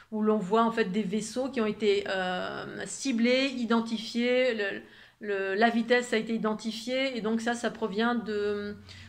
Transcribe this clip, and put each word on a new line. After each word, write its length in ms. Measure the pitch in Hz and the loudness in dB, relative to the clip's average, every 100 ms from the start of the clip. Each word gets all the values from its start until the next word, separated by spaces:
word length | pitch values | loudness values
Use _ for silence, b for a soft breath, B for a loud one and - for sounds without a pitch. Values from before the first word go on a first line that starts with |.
| B | B
où 100 | 214 | 0
l'on 160 | 214 214 | 2 2
voit 240 | 180 220 | 4 4
en 80 | 233 | 4
fait 140 | 226 202 | 2 0
des 160 | 190 | 0
vaisseaux 460 | 190 214 208 254 262 | 0 -2 -4 -4 -2
qui 100 | 254 | 0
ont 60 | 214 | -2
été, 380 | 208 214 202 202 | 2 2 2 2
euh, 560 | 190 185 180 196 208 - 202 190 | -2 0 -2 -4 -6 -8 -10 -10
ciblés, 600 | - 269 226 233 254 269 | -6 -2 2 4 4 2
identifiés, 1040 | 269 226 233 226 220 - 233 240 254 254 | -2 2 2 2 -4 -4 0 2 4 4
le, 260 | 220 202 214 - B B B | 2 -2 -4 -12 B B B
le, 340 | 208 196 190 | -4 -2 0
la 160 | 190 233 | 4 4
vitesse 420 | 226 226 247 247 | 4 2 2 2
a 40 | 220 | -2
été 180 | 220 | 0
identifiée, 840 | 226 220 214 233 214 - 254 269 240 | -2 -2 -2 -6 -8 -4 -2 -2 -2
et 20 | |
donc 200 | 208 226 | -2 -2
ça, 140 | 226 | -2
ça 160 | 240 220 | -2 -4
provient 440 | 220 220 196 233 | -2 -4 0 0
de, 600 | 240 196 208 208 208 208 208 B B | 0 -2 -2 -2 -2 -6 -10 B B